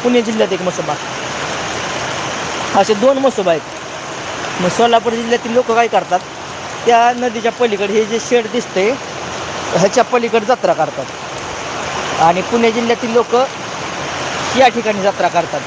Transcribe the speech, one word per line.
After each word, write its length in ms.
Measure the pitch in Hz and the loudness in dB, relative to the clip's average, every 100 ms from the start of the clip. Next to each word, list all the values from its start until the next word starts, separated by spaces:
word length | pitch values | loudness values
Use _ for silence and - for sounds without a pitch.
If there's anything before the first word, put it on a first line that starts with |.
पुणे 180 | 247 247 | 4 2
जिल्ह्यात 320 | 220 220 208 | 2 0 0
एक 80 | 180 | 0
म्हसोबा, 320 | 180 170 156 143 - - - - - - - - - - - - - - - - - - | -2 -2 -4 -4 -6 -8 -6 -6 -6 -6 -6 -6 -6 -6 -6 -6 -6 -6 -6 -6 -2 2
असे 140 | 196 208 | 2 4
दोन 220 | 247 269 | 4 4
म्हसोबा 340 | 269 233 185 | 2 2 0
आहेत. 1080 | 160 - - - - - - - - - - | 0 -2 -12 -12 -12 -10 -10 -8 -8 -8 -2
मग 80 | 175 - | -2 4
सोलापूर 360 | 233 233 220 | 4 4 2
जिल्ह्यातील 400 | 226 226 233 233 | -2 0 0 2
लोक 180 | 233 247 | 0 4
काय 160 | 226 233 | 2 4
करतात, 320 | 202 165 185 - - - - - - - | 2 2 -2 -2 -12 -12 -10 -10 -2 4
त्या 260 | 233 240 247 | 6 6 2
नदीच्या 360 | 247 226 220 | -2 0 -2
पलीकडे 420 | 220 240 202 202 | 2 0 2 2
हे 120 | 214 220 | 2 2
जे 140 | 226 | -2
शेड 280 | - 240 220 | 2 2 2
दिसतंय, 400 | 240 - 190 202 269 - - - - - - - | -2 -2 0 0 0 -6 -10 -8 -8 -8 -8 -2
ह्याच्या 320 | - 185 254 | 2 2 4
पलीकडे 420 | - 247 233 220 208 | 2 2 2 0 2
जत्रा 280 | 254 185 | 0 2
करतात 1500 | 156 151 147 127 - - - - - - - - - - - | 2 0 -2 -10 -10 -10 -10 -10 -8 -8 -8 -6 -6 -4 2
आणि 180 | 165 180 180 | 4 4 0
पुणे 200 | 233 226 | 2 2
जिल्ह्यातील 400 | 226 233 233 240 | 2 0 0 2
लोक 220 | 233 220 233 269 - - - - - - - - - - 240 | 0 2 2 0 -2 -10 -8 -8 -8 -6 -6 -6 -6 -2 4
या 100 | 262 | 4
ठिकाणी 340 | 226 214 202 | 4 -2 0
जत्रा 260 | 196 - 175 | 0 2 0
करतात. 340 | 170 160 147 | 2 0 -4